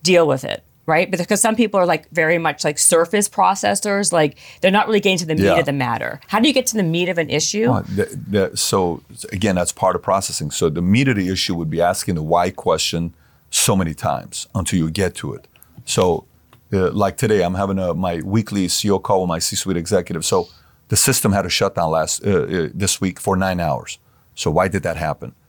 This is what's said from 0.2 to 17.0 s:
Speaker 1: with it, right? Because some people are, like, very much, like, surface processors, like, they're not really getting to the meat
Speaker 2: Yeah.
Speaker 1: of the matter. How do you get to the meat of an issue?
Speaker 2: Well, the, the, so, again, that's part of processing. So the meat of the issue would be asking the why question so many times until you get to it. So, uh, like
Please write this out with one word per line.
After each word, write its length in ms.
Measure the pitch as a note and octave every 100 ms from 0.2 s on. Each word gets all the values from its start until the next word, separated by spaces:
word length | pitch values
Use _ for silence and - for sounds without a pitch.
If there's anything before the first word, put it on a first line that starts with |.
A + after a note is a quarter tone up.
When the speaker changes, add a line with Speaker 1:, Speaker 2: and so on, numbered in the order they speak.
| D#3+
Speaker 1:
with 160 | C3+
it, 200 | - - _ _ -
right? 240 | D#3+ F3+
Because 300 | F#3 F3 G3+
some 140 | A3+ A3+
people 240 | A3+ G3
are, 60 | F3
like, 240 | D#3+ -
very 260 | D#3+ D#3+ E3+
much, 260 | E3 D3
like, 140 | D#3+ D3+
surface 500 | - E3+ E3+ G#3 G3+
processors, 800 | - F#3 G3 G#3 G3+ G#3+ G3+ G3+
like, 260 | E3+ D3+ - - -
they're 100 | F#3
not 160 | G3 G#3+
really 120 | G#3+
getting 180 | G3 F#3
to 60 | E3
the 100 | D#3
meat 80 |
Speaker 2:
Yeah. 160 | F#3+ F3
Speaker 1:
of 60 | D3
the 80 |
matter. 460 | C#3+ B2+ A#2 - - -
How 120 | G#3
do 80 | B3+
you 60 |
get 120 | B3+ B3+
to 80 | A3
the 80 |
meat 260 | F3 E3 F3
of 80 | F3
an 120 | D#3+
issue? 400 | C#3+ - G#3 A3
Speaker 2:
Well, 140 | A2+ -
the, 320 | F#2+ - - - G2+ F#2+
the, 60 | -
so, 440 | - G2+ F2+ E2 _ - -
again, 240 | G#2 G#2 F2+
that's 160 | F2
part 240 | - F#2+ F2+
of 60 |
processing. 500 | - F#2+ - - D2+
So 180 | - E2+
the 120 | D#2
meat 260 | F2 A2 C3+
of 80 | G#2+
the 140 | F2+
issue 260 | F#2+ - F2
would 140 | E2
be 120 | E2
asking 340 | F2 F#2+ - E2+
the 80 |
why 260 | D#2 E2+ F2+
question 640 | - - E2 - E2+ E2+ - _ _ _
so 240 | - - G2+
many 180 | E2+
times 540 | D2+ - C#2 - - - -
until 240 | F2+ F#2
you 100 | D#2+
get 240 | E2 F#2 -
to 180 | C#2+
it. 140 | - _ _ _ - -
So, 400 | - G2+ E2+ - _ _ _ _
uh, 160 | G2+ F#2
like 260 | G2+